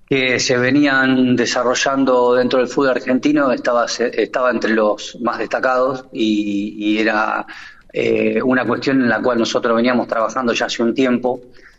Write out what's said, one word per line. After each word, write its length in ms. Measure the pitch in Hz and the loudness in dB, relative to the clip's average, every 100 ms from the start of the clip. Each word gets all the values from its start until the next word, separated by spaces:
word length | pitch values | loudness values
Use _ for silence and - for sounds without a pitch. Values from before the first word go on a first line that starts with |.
| - | -4
que 300 | 139 127 117 | -2 0 0
se 180 | - 123 | 0 0
venían 800 | 127 143 143 135 131 131 127 123 | 2 2 2 2 2 2 2 2
desarrollando 1000 | 117 131 120 123 143 135 131 127 123 123 | 0 0 0 0 0 0 2 4 4 2
dentro 240 | 123 131 | 2 2
del 100 | 120 | 0
fútbol 220 | 147 135 | 0 0
argentino 600 | 120 131 127 147 151 139 | 0 0 0 2 2 2
estaba, 380 | 120 - 120 117 | 0 0 0 0
se-, 200 | - 120 123 | -2 -4 -2
estaba 280 | 104 139 127 | -2 0 0
entre 200 | 113 107 | 0 0
los 460 | 110 107 101 - - | 2 2 0 -6 -6
más 180 | 117 113 | -4 -4
destacados 680 | 110 120 131 127 131 131 - | -4 -2 0 0 0 -2 -8
y, 640 | - 110 107 104 101 104 104 | -4 0 0 -2 -4 -6 -4
y 220 | 107 107 | -2 0
era, 460 | 110 107 107 107 - - - - - | 0 0 -2 -4 -8 -14 -20 -20 -12
eh, 500 | - 117 110 110 110 | -4 0 0 0 0
una 220 | 127 127 117 | 0 0 0
cuestión 360 | 120 139 135 | -2 0 0
en 80 | 120 | 2
la 120 | 110 | 0
cual 160 | 120 117 | 0 0
nosotros 380 | 113 127 120 113 | 0 -2 0 2
veníamos 320 | 120 120 - | 2 0 -2
trabajando 460 | 117 110 113 123 | -2 -2 -2 -2
ya 140 | 113 117 | -2 -2
hace 140 | - | -2
un 120 | 117 | -2
tiempo, 480 | 117 131 120 123 127 - - - | 0 0 0 -2 -6 -10 -20 -20